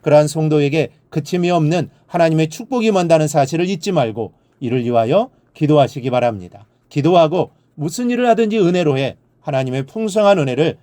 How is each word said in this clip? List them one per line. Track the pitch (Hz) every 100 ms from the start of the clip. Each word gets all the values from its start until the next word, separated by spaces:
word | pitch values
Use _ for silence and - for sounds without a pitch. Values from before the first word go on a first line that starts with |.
그러한 | 156 147 151
성도에게 | 160 156 151 143 156 120 _ _
그침이 | 156 139 180 175
없는 | 175 151 175 139 _ _
하나님의 | 175 165 160 160
축복이 | - 226 254 220
임한다는 | 190 175 165 151
사실을 | 156 139 165 180
잊지 | 202 202
말고 | 175 120 110 110 _ _ _
이를 | 123 127
위하여 | 120 117 113 180 262 _ _
기도하시기 | - 151 147 131 139 127
바랍니다. | 123 120 104 87 101 _ _ _
기도하고 | 147 143 180 156 175 131 _ _
무슨 | - 151 175 240
일을 | 247 247
하든지 | 226 220 220
은혜로 | 175 180 156 135
해 | 135 - _ _
하나님의 | - 135 131 131 135
풍성한 | 220 220 196 202 196
은혜를 | 139 127 160 -